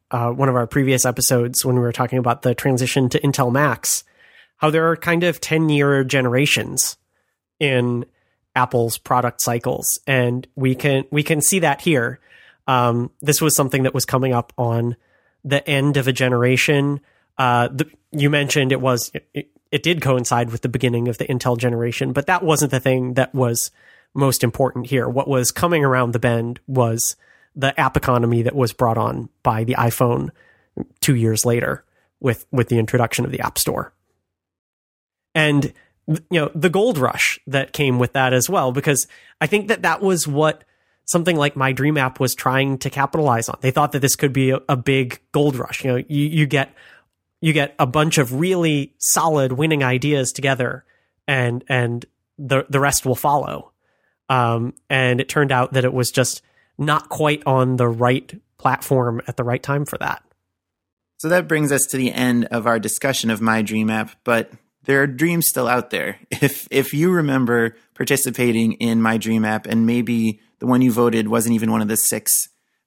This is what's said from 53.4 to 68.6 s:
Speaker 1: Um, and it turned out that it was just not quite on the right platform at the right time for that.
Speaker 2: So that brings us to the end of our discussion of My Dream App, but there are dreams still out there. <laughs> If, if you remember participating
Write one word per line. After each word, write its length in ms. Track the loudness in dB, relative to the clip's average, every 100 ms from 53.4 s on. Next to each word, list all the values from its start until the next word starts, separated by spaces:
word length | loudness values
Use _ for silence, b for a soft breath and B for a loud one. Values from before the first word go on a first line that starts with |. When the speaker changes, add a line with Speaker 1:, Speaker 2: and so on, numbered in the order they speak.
| -2 -8 -12 _ _ _ _ _ _
Speaker 1:
Um, 460 | 2 2 0 -4 -8 _
and 300 | 0 2 0
it 80 | 0
turned 240 | 0 2
out 220 | 2 2
that 120 | 0 0
it 80 |
was 180 | 0 -2
just 320 | 0 0 -2 _ _ _ -6
not 320 | -2 -2 -2
quite 320 | -2 0 0 0
on 300 | 2 2 2
the 100 | 0
right 520 | 2 2 2 -4 -20 _ _
platform 640 | -2 -2 0 0 0 -4 -8
at 100 | -6
the 60 |
right 180 | -4 -4
time 240 | -4 -4 -4
for 120 | -6
that. 260 | -6 -8 _ _ _ _ _ _ _ _ _ _
Speaker 2:
So 120 | 0
that 180 | 0 2
brings 240 | 0 2
us 140 | 0 0
to 100 | -2
the 140 | -2
end 340 | 0 2 2 0
of 220 | -2 0
our 100 | 0
discussion 540 | -2 -4 -2 -2 -2
of 100 | 0
My 220 | 0 0
Dream 260 | 0 -2 0
App, 220 | -2 -4 -8
but 280 | 0 0 0 -14 _ _
there 180 | 0 0
are 60 | 0
dreams 400 | 0 0 0 0
still 200 | 0 0
out 220 | 0 0
there. 300 | -6 -6 -10
<laughs> 60 | -10
If, 380 | -2 0 -2 -2
if 240 | 0 0
you 180 | 0 2
remember 640 | 2 2 0 2 2 0 b b -8
participating 800 | -2 0 -2 0 0 2